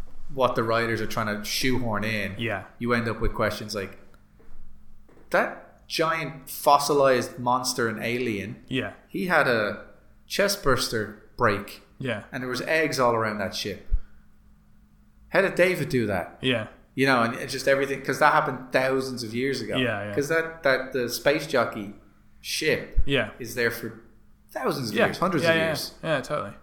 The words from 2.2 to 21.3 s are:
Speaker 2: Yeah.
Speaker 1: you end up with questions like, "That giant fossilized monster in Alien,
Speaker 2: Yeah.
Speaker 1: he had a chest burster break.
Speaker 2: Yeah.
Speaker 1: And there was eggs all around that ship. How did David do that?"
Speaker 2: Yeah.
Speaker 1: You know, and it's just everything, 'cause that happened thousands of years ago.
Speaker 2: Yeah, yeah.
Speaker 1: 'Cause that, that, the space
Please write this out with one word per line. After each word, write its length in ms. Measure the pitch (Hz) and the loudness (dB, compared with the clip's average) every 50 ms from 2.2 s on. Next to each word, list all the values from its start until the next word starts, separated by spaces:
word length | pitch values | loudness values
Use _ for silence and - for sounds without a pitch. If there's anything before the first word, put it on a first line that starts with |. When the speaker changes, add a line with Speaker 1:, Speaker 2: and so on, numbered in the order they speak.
| 98 95 95 104 | -4 -4 -4 -4
Speaker 2:
Yeah. 240 | 117 110 101 92 - - - - | -4 -4 -4 -6 -8 -12 -10 -6
Speaker 1:
you 120 | 120 120 | -2 0
end 140 | 120 117 113 | 0 2 0
up 140 | 113 107 - | -2 -2 0
with 120 | 117 104 - | 0 0 2
questions 380 | - 110 104 - - 110 104 | 2 0 0 0 -4 -8 -8
like, 260 | 107 101 95 92 - - - - - - - _ - - - - - - - - - - - - - - - - - - - - | -6 -6 -6 -8 -10 -16 -20 -20 -20 -20 -20 _ -20 -20 -14 -10 -8 -8 -8 -8 -10 -12 -14 -16 -16 -16 -18 -20 -20 -20 -8 0
"That 560 | 170 196 247 - - - - - - - - | 0 0 0 0 -4 -12 -18 -20 -20 -20 -16
giant 600 | - - 165 160 160 165 160 151 - - - - - | -8 -2 -2 0 0 0 -4 -4 -8 -10 -12 -14 -14
fossilized 920 | - - - 151 143 147 - - 147 143 135 135 127 120 120 - - - | -12 0 4 6 6 6 6 4 4 6 6 6 6 4 2 -2 -6 -4
monster 500 | 123 123 127 127 127 - - 127 117 113 | 0 0 0 0 0 -2 -2 0 -2 -2
in 140 | 110 107 | -2 -2
Alien, 540 | - 113 120 123 127 117 104 98 95 110 127 - - - | -2 -2 -2 -2 -2 -2 -4 -4 -6 -8 -12 -14 -10 -4
Speaker 2:
Yeah. 240 | 131 127 104 98 - - - | -4 -2 -2 -4 -10 -14 -20
Speaker 1:
he 200 | _ - 180 196 | _ -6 -4 0
had 200 | 180 175 151 135 | 2 4 4 4
a 380 | 131 117 110 104 98 101 - - - - - - - - - - | 4 2 2 2 0 -2 -6 -12 -18 -20 -20 -20 -20 -20 -20 -12
chest 380 | - - - 202 196 - - - | -6 0 2 2 2 0 0 2
burster 580 | 139 123 - - - 123 110 104 101 - - - - - | 2 2 2 0 -2 -2 -4 -4 -6 -10 -18 -20 -18 -2
break. 460 | - 120 107 101 95 101 - - - - _ _ - | 2 2 2 2 2 -4 -10 -16 -18 -20 _ _ -8
Speaker 2:
Yeah. 240 | 131 123 110 104 - - | -6 -6 -6 -6 -8 -10
Speaker 1:
And 100 | - 127 | -10 -8
there 60 | 127 127 | -6 -4
was 120 | 123 131 | -4 -4
eggs 360 | - - 160 160 156 143 135 135 | 0 0 2 2 2 0 2 2
all 160 | 127 120 117 | 2 4 4
around 240 | 113 110 107 107 104 | 2 0 -2 -2 -2
that 160 | 95 92 - | -4 -4 -4
ship. 320 | - - 104 90 - - - - - - - - - - - - - - - - _ _ - - - - _ - _ - _ _ - - - | -6 -6 -6 -8 -8 -2 0 0 0 0 -2 -14 -20 -20 -20 -20 -20 -20 -20 -20 _ _ -20 -20 -20 -20 _ -20 _ -20 _ _ -20 -16 0
How 140 | - 180 | 2 2
did 120 | 196 175 - | 2 4 4
David 340 | 180 180 185 180 151 139 - | 4 4 4 4 0 -2 0
do 180 | 143 123 110 | 0 0 2
that?" 320 | 104 98 87 82 - - - | 2 0 -2 -2 -6 -10 -4
Speaker 2:
Yeah. 280 | 131 131 120 110 107 - - - - _ - | -2 0 0 0 -2 -8 -14 -20 -20 _ -2
Speaker 1:
You 120 | 127 135 | 0 2
know, 160 | 139 131 120 | 4 4 4
and 120 | 117 117 127 | 2 0 -2
it's 180 | - 151 - | -6 -6 -6
just 140 | 139 127 - 139 | -6 -2 2 2
everything, 320 | 135 135 139 135 135 135 | 4 4 2 -2 -2 -4
'cause 160 | - 143 131 - | -2 -4 0 4
that 120 | 156 147 | 4 6
happened 400 | 151 151 147 147 127 - - - | 6 4 2 0 -4 -6 -8 -2
thousands 500 | - 131 131 135 135 135 127 131 123 117 117 | 0 0 2 2 0 0 -2 -4 -6 -6 -8
of 100 | 107 110 | -6 -4
years 260 | 120 127 139 131 120 | -2 -2 -2 -2 -2
ago. 160 | 110 104 98 | -4 -2 -2
Speaker 2:
Yeah, 320 | 127 127 117 107 101 101 104 | 0 0 0 -2 -4 -6 -4
yeah. 60 | - | -2
Speaker 1:
'Cause 140 | 147 139 156 | -2 -2 0
that, 340 | 165 165 160 160 - - | 0 -2 -2 -4 -8 0
that, 300 | - 135 131 127 131 - | 2 2 2 2 -2 -4
the 160 | - 127 120 110 | -4 -2 -2 -2
space 380 | - - - 147 | -4 0 2 2